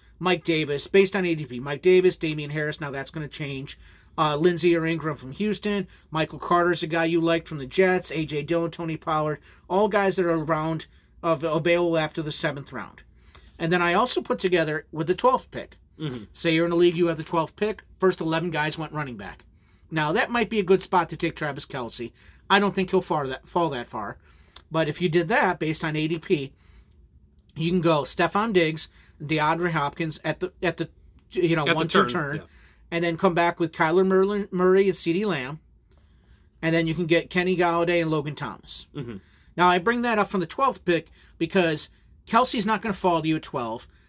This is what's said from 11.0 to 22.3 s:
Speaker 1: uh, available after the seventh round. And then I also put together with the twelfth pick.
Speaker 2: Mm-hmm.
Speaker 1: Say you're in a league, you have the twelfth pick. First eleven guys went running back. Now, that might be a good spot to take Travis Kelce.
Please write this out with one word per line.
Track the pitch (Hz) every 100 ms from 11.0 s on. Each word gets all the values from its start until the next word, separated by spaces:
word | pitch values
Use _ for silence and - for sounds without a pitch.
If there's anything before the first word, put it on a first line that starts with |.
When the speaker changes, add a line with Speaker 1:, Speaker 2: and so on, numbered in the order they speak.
| _ -
Speaker 1:
uh, | 170 160
available | 160 156 165 175 175 165
after | 156 -
the | 151
seventh | - 156 143 139
round. | 123 90 - - - - - - -
And | 165
then | 180
I | 175
also | 180 247 -
put | - 220
together | 190 175 156 151 -
with | 156 160
the | 180
twelfth | 254 269 -
pick. | 120 - - _ -
Speaker 2:
Mm-hmm. | 151 123 101
Speaker 1:
Say | - 170
you're | 160 170
in |
a | 170
league, | 175 165
you | 170
have | 160
the |
twelfth | 156 170 156 -
pick. | 208 214 - -
First | 190 180
eleven | 160 165 175
guys | 156 156 151
went | 156
running | 151 139 113
back. | 95 80 _ _ _ _ -
Now, | 160 202
that | 175 269
might | 240 226
be | 220
a |
good | 175 185
spot | - 185 160
to | 156
take | 165 -
Travis | 151 135 -
Kelce. | 139 117 - 117 - -